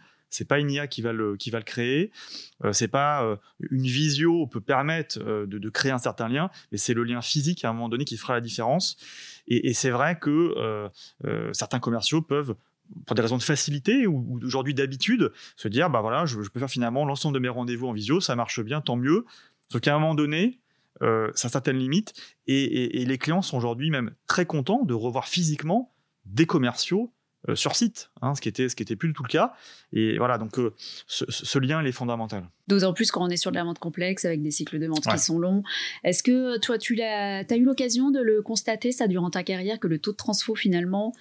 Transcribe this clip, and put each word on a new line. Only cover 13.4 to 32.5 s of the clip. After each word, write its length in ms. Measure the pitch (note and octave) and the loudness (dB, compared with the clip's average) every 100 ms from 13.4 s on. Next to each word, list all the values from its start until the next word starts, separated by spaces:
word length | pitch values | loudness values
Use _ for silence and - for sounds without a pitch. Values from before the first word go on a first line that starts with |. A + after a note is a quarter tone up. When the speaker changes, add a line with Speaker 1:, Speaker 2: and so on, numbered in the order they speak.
Speaker 1:
facilité 640 | - D3 - C#3+ C3 C4 A3+ | 2 2 0 0 2 4 4
ou, 180 | C#3+ A#2+ | 2 -2
ou 160 | B2 B2 | -4 -2
aujourd'hui 280 | C3 C3 | -2 0
d'habitude, 580 | C3+ C#3 C3+ F#3+ A#3+ C#3 - - - | 0 -2 -2 0 2 2 -2 -14 -8
se 100 | A2 | -2
dire, « 220 | A2 F3 | 2 2
Bah 100 | A#2+ | 2
voilà, 240 | G#2+ B2+ E3 | 2 0 0
je, 160 | A2+ | -2
je 80 | G2+ | -6
peux 100 | A#2+ | -4
faire 100 | C3 | -4
finalement 360 | B2+ A#2 B2+ D3 | -2 0 0 0
l'ensemble 280 | C#3 D#3 | 0 0
de 60 | C3+ | 0
mes 100 | B2+ | 0
rendez-vous 380 | B2 B2 A#2+ B2+ | -2 -4 -2 -2
en 60 | |
visio, 280 | G#2+ G#2 E3+ | -2 0 2
ça 140 | - A#2+ | 2 0
marche 260 | A2+ - | 0 -4
bien, 180 | G#2+ D3+ | -4 -4
tant 140 | C#3+ A#2+ | -2 0
mieux. » 300 | B2+ F#3 A#3+ - - _ _ | 4 2 2 -10 -20 _ _
Sauf 120 | A#2 | 0
qu'à 140 | C#3+ D3 | 2 4
un 40 | |
moment 160 | D#3 D3+ | 4 2
donné, 440 | D3 D#3 A3+ B3+ _ _ _ - | 2 2 0 0 _ _ _ -2
euh, 300 | A#2+ A2+ A2 | 2 2 2
ça 140 | - B2+ | -2 -2
a 40 | |
certaines 260 | C#3 C3+ C3 | 0 0 0
limites 360 | C3 E3 G#3+ - - _ - | 2 0 0 -8 -20 _ 0
et, 140 | C3+ | 0
et, 400 | C3+ B2+ B2 B2+ | 2 0 -2 -2
et 40 | B2 | -2
les 120 | C3 | -2
clients 240 | D3 F3 | 0 0
sont 160 | F#3 B2+ | 0 0
aujourd'hui 320 | A#2+ A#2 D#3 | -2 0 0
même 220 | C#3+ A#2 - - | 0 -2 -6 -2
très 180 | - E3+ | 0 0
contents 380 | D#3 C3 A#3 | 0 0 2
de 100 | G#3 | 2
revoir 340 | A#2 A#2+ B2 - | 0 -2 -2 -2
physiquement 640 | F3+ E3 D3+ D3+ G#3+ B3+ _ _ _ F#2+ | 0 0 0 0 0 0 _ _ _ -4
des 200 | G#2 E3 | 2 4
commerciaux, 640 | D#3+ B2 - - F#3 A#3+ _ _ _ - | 4 2 0 0 0 -2 _ _ _ -4
euh, 60 | G#2+ | 0
sur 200 | C#3+ - | 0 2
site, 360 | A#3 - - _ | 0 0 -12 _
hein, 140 | B2 C#3+ | -4 -2
ce 60 | |
qui 80 | - | -4
était, 200 | G#2 B2+ | -2 -2
ce 60 | - | -2
qui 80 | |
était 120 | G#2+ A2 | -6 -4
plus 120 | E3+ | -2
du 60 | D3+ | -4
tout 80 | |
le 40 | B2 | -2
cas. 260 | D#3 A#3+ - - - _ | 2 2 0 -20 -20 _
Et 260 | - A2 G#2+ | 0 2 2
voilà, 180 | B2 A#2 | 2 0
donc, 220 | A2 C3 | -2 -2
euh, 160 | A#2+ - - - - | -2 -4 -12 -16 -10
ce, 180 | - - | -6 -6
ce, 160 | - | -6
ce 140 | - C#3+ | -2 0
lien, 240 | C3 D#3 | 0 0
il 60 | C#3+ | 0
est 40 | |
fondamental. 560 | B2 A#2+ A#2 A2 G#2+ F2 | -2 -4 -4 -4 -8 -10